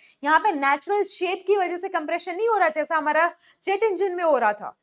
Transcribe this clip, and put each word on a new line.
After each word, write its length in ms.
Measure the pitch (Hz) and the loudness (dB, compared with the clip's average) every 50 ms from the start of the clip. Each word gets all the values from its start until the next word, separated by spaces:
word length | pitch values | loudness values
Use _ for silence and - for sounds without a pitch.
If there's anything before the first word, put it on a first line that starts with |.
| - - - _ - | -18 -20 -16 _ 0
यहाँ 160 | 285 311 320 | 2 2 4
पे 120 | 311 427 | 4 2
नेचुरल 520 | 349 277 277 277 285 294 - 359 403 415 381 | 0 0 2 2 0 0 0 0 0 0 0
शेप 380 | - - - 359 349 381 381 - 359 | 0 -2 -4 -2 -2 -4 -2 0 0
की 100 | 415 403 | 2 2
वजह 200 | 359 349 349 349 | 2 -2 -4 -6
से 120 | 349 381 | -6 -4
कंप्रेशन 460 | 381 330 302 294 339 339 - 370 339 | -4 -4 -4 -2 -4 -4 -4 -4 -4
नहीं 120 | 359 440 466 | -2 0 0
हो 80 | 453 403 | 2 2
रहा 120 | 359 320 | 2 2
जैसा 260 | 311 311 302 - 339 311 | 0 -2 -4 -2 -2 -2
हमारा 300 | 311 302 302 311 330 339 339 _ _ - _ _ - | 0 0 2 2 2 0 0 _ _ -20 _ _ -4
जेट 200 | 370 392 392 453 | -4 -2 0 0
इंजन 280 | 440 381 330 403 381 | 0 0 0 -2 -2
में 120 | 359 349 349 | -2 -2 0
हो 140 | 320 294 247 | 2 2 2
रहा 160 | 233 214 208 | 2 0 0
था, 220 | 214 190 120 - _ | -2 -6 -14 -14 _